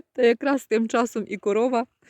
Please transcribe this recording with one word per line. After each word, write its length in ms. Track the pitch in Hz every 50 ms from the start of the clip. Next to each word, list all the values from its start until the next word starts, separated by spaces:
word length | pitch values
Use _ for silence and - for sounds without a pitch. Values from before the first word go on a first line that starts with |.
| - _
Та 100 | - 254
якраз 440 | 247 233 240 - 277 277 277 262 -
тим 220 | - 226 226 226 220
часом 360 | - 233 240 226 - 226 196 -
і 80 | 202
корова 500 | 190 - 208 202 220 240 254 247 226 254 _ _ _ _